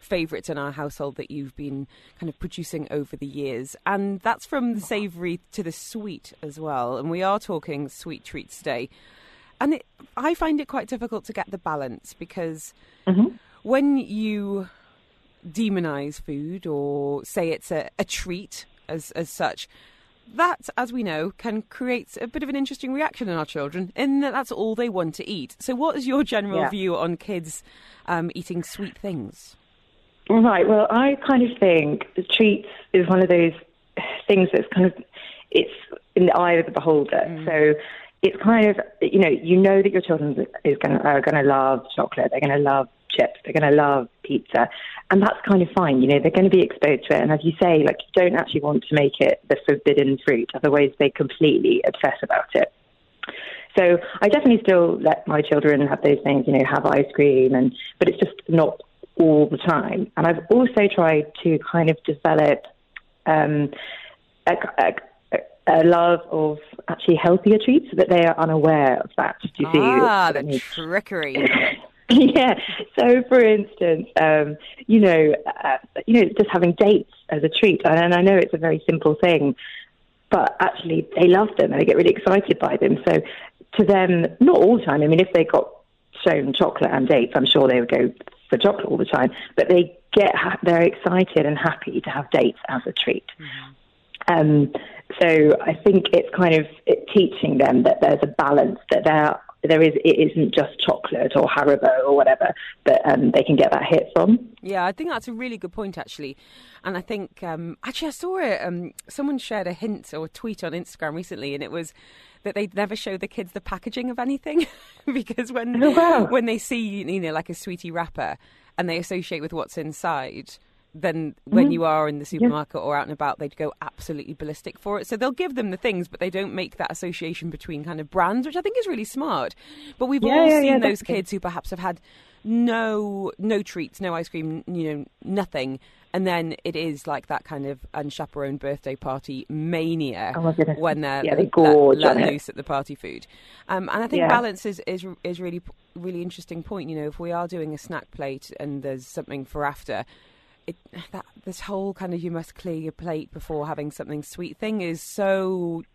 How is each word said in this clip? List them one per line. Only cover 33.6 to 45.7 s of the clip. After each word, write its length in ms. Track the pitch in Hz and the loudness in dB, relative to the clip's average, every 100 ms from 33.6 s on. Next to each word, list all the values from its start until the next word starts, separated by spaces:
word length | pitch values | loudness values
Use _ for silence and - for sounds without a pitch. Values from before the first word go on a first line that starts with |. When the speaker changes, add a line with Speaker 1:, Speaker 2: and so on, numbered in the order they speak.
| _ _ _ - - - - | _ _ _ -14 -12 -12 0
Speaker 3:
things 200 | 202 185 | 2 4
that's 160 | - - | 0 -2
kind 140 | - 185 | 2 2
of, 60 | - - - - - _ | 0 -20 -20 -20 -20 _
it's 220 | - - - - - _ | -2 -2 -8 -20 -20 _
in 120 | - 180 | 2 2
the 100 | - | 4
eye 160 | 175 | 2
of 120 | 170 165 | 2 0
the 60 | |
beholder. 440 | - 165 151 143 - - | -4 2 2 2 -2 -4
Speaker 1:
Mm. 200 | 165 160 | -6 -4
Speaker 3:
So 340 | 156 151 151 - - - _ | 2 4 2 -4 -18 -20 _
it's 140 | 190 - | -2 0
kind 260 | 202 226 214 | 2 4 4
of, 80 | 196 - - | 2 -4 -4
you 160 | - 196 | 0 4
know, 100 | 175 | 4
you 280 | - 165 185 | 2 2 4
know 220 | 190 196 | 6 4
that 80 | 196 | 4
your 120 | 190 | 0
children 440 | 180 160 147 135 - - | -2 -2 -2 -4 -6 -4
is 140 | - 143 | -2 -2
gonna, 220 | - 147 | 0 0
are 180 | 147 143 | 2 2
gonna 220 | 135 151 | 2 2
love 420 | 139 135 131 131 - - | 2 2 2 0 -4 -6
chocolate, 320 | - - 131 | -6 -2 -4
they're 100 | 131 | -2
gonna 220 | 143 143 | -2 0
love 260 | 143 135 131 _ _ | 0 0 -2 _ _
chips, 300 | - 123 - | -2 -2 -2
they're 80 | - | -6
gonna 220 | 156 151 | -2 4
love 340 | 147 147 139 120 _ | 4 4 2 -2 _
pizza, 460 | - 135 - - 117 - - - - | -6 -6 -2 -2 -2 -4 -16 -18 0
and 100 | 196 | 2
that's 180 | 202 - - | 2 0 2
kind 140 | 196 | 2
of 60 | 170 | 2